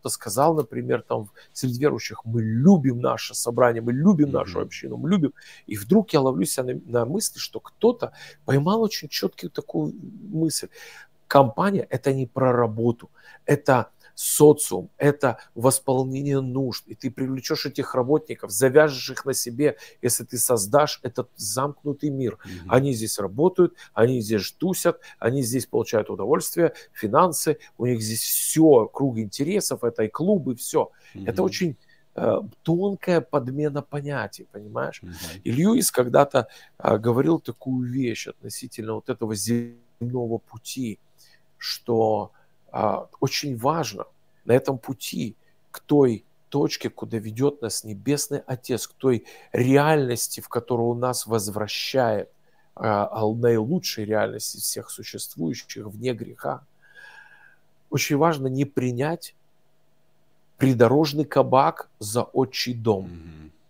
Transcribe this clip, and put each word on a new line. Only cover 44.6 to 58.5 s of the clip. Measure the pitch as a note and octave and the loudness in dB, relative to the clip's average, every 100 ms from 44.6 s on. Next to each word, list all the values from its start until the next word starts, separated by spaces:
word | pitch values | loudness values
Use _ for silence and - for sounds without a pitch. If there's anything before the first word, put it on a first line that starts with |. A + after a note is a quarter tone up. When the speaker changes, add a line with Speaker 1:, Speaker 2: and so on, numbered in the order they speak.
| - C3 | 2 -6
Speaker 1:
пути | - C3+ - - A2 - _ _ _ | -8 -10 -8 -6 -8 -10 _ _ _
к | - | -20
той | - D3 C3+ G#2+ _ _ _ | 2 4 6 2 _ _ _
точке, | C#3+ D3+ - A#2 | -2 -2 -2 -8
куда | - A2 A2 | -8 -8 -8
ведёт | A2 A2 C#3+ C#3+ | -8 0 -2 0
нас | A2 - | -8 -8
Небесный | A2 G2+ G#2 C#3+ - C#3+ - | -10 -8 -2 -2 -2 -8 -6
Отец, | B2+ - A2+ - | -10 -4 -6 -6
к | |
той | _ C3+ A#2+ - - - | _ 0 0 -2 -20 -6
реальности, | - B2 C3+ D3 D#3 B2+ A#2 - - | 0 4 6 6 4 2 -2 -4 -8
в | - | -6
которую | B2 - A#2+ A#2 | -6 -2 -2 0
он | A#2+ | 0
нас | B2+ A#2+ A2 | -2 -4 -2
возвращает, | A2+ G2+ G2+ G#2 - - C3+ A#2+ G#2 - _ _ _ _ - | -2 -2 -6 -6 -6 -2 0 2 0 -6 _ _ _ _ -6
а, | G2 G2+ G2+ | 0 0 0
а, | A2 G#2+ | -2 -2
наилучшей | A#2 A#2+ A#2 A2 F3+ - - G#2 | 2 2 2 0 -2 -4 -8 -4
реальности | G#2+ G#2 A2 - - | -2 -2 -4 -10 -8
всех | - - - | -8 -8 -12
существующих | - A2 G2 - - E3 A#2 - A2+ G#2+ | -14 -14 -12 -12 -6 -6 -6 -12 -14 -14
вне | G#2 B2 | -8 -6
греха. | A#2 F#2 - C#3 C3 _ _ _ - - - - - _ _ _ _ _ | -6 -10 -10 -8 -8 _ _ _ -20 -20 -20 -20 -20 _ _ _ _ _
Очень | C#3 - C#3+ | -4 0 2
важно | E3 D3 | 2 2
не | C3+ | -4